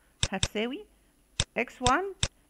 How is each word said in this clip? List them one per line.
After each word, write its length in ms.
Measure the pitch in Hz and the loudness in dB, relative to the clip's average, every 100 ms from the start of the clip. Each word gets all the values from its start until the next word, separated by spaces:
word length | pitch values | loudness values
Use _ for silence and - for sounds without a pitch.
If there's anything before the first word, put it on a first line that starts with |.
| _ _ - | _ _ -4
هتساوي 520 | 190 - 208 233 302 427 _ _ _ _ - - - | -2 -2 0 -4 -6 -12 _ _ _ _ -8 -4 -2
إكس 260 | 240 - | -4 2
وان 320 | 247 285 392 370 - _ | 2 4 0 -4 -4 _